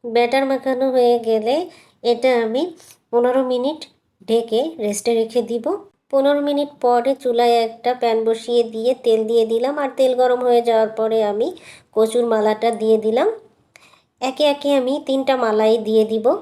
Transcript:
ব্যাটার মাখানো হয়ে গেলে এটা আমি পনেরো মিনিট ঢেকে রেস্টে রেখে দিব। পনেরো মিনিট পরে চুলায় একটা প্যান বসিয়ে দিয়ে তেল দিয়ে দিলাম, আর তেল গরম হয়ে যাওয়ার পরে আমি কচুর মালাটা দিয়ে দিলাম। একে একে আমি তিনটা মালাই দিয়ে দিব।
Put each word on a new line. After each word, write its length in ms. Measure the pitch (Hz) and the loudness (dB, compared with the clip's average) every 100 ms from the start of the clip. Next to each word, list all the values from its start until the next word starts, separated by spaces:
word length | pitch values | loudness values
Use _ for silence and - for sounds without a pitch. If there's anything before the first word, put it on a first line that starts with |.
| 240 | -2
ব্যাটার 380 | 233 240 269 269 | 0 2 0 0
মাখানো 440 | 269 269 254 269 | -2 -2 -2 0
হয়ে 280 | 254 240 240 | 2 2 2
গেলে 360 | 220 220 214 285 359 - _ _ | 0 -2 0 -2 -4 -14 _ _
এটা 280 | 233 233 254 247 | -2 0 2 2
আমি 200 | 226 240 349 - - - _ | 0 -2 -4 -8 -20 -20 _
পনেরো 320 | 240 247 262 | 0 2 2
মিনিট 360 | 254 247 262 311 - _ _ _ - | 0 -2 -2 -6 -14 _ _ _ -2
ঢেকে 320 | 226 226 220 311 320 | -2 0 -2 -2 -4
রেস্টে 340 | 208 208 - | -6 -4 -2
রেখে 280 | 233 220 247 | 0 0 -2
দিব। 240 | 208 233 254 403 - _ _ | -4 -4 -4 -6 -8 _ _
পনেরো 300 | 277 277 285 | 0 2 0
মিনিট 300 | 285 285 285 - | 0 -2 -4 -2
পরে 320 | 247 240 240 | 2 2 0
চুলায় 400 | 269 254 233 240 233 | -2 -2 0 2 2
একটা 260 | 226 226 240 | 0 -4 -4
প্যান 240 | 247 233 226 | -2 0 0
বসিয়ে 380 | 226 226 226 240 | 0 -2 -2 -2
দিয়ে 320 | 226 220 226 | -2 -2 -4
তেল 260 | 254 240 220 220 | -2 0 0 2
দিয়ে 180 | 233 220 | 0 0
দিলাম, 280 | 226 254 294 | -2 -2 -2
আর 120 | 277 262 | -6 0
তেল 160 | 262 | 0
গরম 260 | 247 254 247 | 2 2 2
হয়ে 200 | 247 240 | 2 2
যাওয়ার 280 | 233 220 220 220 | 4 2 0 -2
পরে 200 | 220 226 | -2 0
আমি 240 | 208 202 269 370 - - _ | 0 -2 -4 -6 -18 -20 _
কচুর 320 | - 220 240 233 | 0 0 2 0
মালাটা 420 | 220 214 214 233 | 2 2 0 -2
দিয়ে 260 | 214 220 220 | -2 2 2
দিলাম। 300 | 214 226 381 453 - _ _ _ _ _ _ _ | 2 0 0 -2 -14 _ _ _ _ _ _ _
একে 240 | 262 269 | -8 0
একে 260 | 294 285 285 277 | 0 0 0 0
আমি 180 | 247 285 285 | 0 -4 -2
তিনটা 280 | 269 269 262 | -2 0 0
মালাই 420 | 226 220 220 226 | 0 2 2 2
দিয়ে 260 | 208 220 | 2 2
দিব। 240 | 214 226 220 392 | 2 0 0 -2